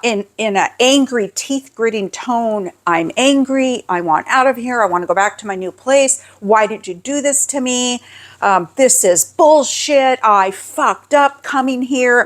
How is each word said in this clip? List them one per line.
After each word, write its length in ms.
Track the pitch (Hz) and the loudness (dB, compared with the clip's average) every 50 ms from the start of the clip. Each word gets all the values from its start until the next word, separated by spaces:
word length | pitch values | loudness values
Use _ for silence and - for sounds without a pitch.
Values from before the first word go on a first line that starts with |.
in, 240 | - 240 226 202 196 _ _ - | -2 -2 -2 -2 -4 _ _ -6
in 180 | 220 220 196 | -4 -2 0
an 140 | 190 165 - - _ | 0 0 -2 -2 _
angry, 520 | 240 254 269 285 269 254 254 240 202 190 _ | 2 2 4 2 2 0 0 -4 -4 -4 _
teeth-gritting 760 | - - - 277 269 269 - _ - 226 226 214 220 196 180 | -12 -8 -6 -6 -6 -8 -10 _ -4 -4 -2 -2 -4 -6 -6
tone, 600 | - - - 240 247 233 233 226 214 208 190 175 - _ _ | -8 -12 -6 -4 -4 -2 -2 -2 -4 -4 -6 -8 -12 _ _
I'm 240 | - 170 165 170 160 - | -2 0 0 0 -2 -2
angry, 680 | - 247 269 285 277 269 262 262 269 262 262 247 226 - - | 0 2 2 4 2 0 0 0 0 0 0 -2 -4 -4 -4
I 120 | 185 175 | -4 -4
want 260 | 175 170 156 160 - - | 0 0 0 0 0 0
out 180 | 226 262 254 | 0 2 2
of 100 | 269 254 | 2 0
here, 260 | 240 233 247 247 240 | -2 -4 -6 -2 0
I 40 | 214 | 0
wanna 200 | 190 175 175 175 | 0 0 -2 -2
go 80 | 170 180 | -2 0
back 240 | 185 196 208 202 - | 0 0 0 -2 -6
to 80 | - | -10
my 80 | 208 196 | -10 -8
new 180 | 185 185 180 | -8 -8 -10
place, 500 | 175 _ _ 254 269 277 269 262 - - - - - _ | -10 _ _ 2 2 2 2 2 -2 -4 -8 -20 -20 _
why 260 | - 196 220 214 214 | 0 2 2 4 4
did 200 | 208 220 214 - | 2 -2 -8 -10
you 80 | - 180 | -12 -12
do 260 | 175 _ 254 277 285 | -12 _ -6 -6 -2
this 260 | 254 285 269 - - | -2 -2 -2 -2 -4
to 140 | - - 285 | -4 -4 -4
me? 420 | 254 254 247 247 247 247 247 240 - - - - - - - _ | -4 -2 -2 -2 -2 -2 -4 -6 -10 -16 -20 -20 -20 -20 -12 _
Um, 260 | - 202 196 185 175 160 _ | 0 2 2 2 0 -4 _
this 260 | - 269 - - - - | 2 2 4 4 2 2
is 200 | 190 180 175 - | 2 2 2 0
bullshit, 920 | - - - - 294 311 302 262 - - - - - 294 269 269 262 254 - | -4 0 2 4 6 6 4 4 0 -4 -6 -4 0 2 2 2 2 0 0
I 280 | - 220 208 202 190 190 | 2 2 4 4 2 0
fucked 640 | 196 - - - - - 294 233 220 - _ _ - | -4 -10 -16 -12 -6 -2 -2 -2 -2 -2 _ _ 2
up 280 | 285 285 277 - - | 2 2 2 0 -4
coming 400 | _ - - 269 262 262 262 247 | _ -6 -4 -2 -2 -2 -2 -4
here. 380 | 254 240 277 254 254 247 240 240 | -4 -4 -2 0 2 2 2 2
I 60 | 233 | 4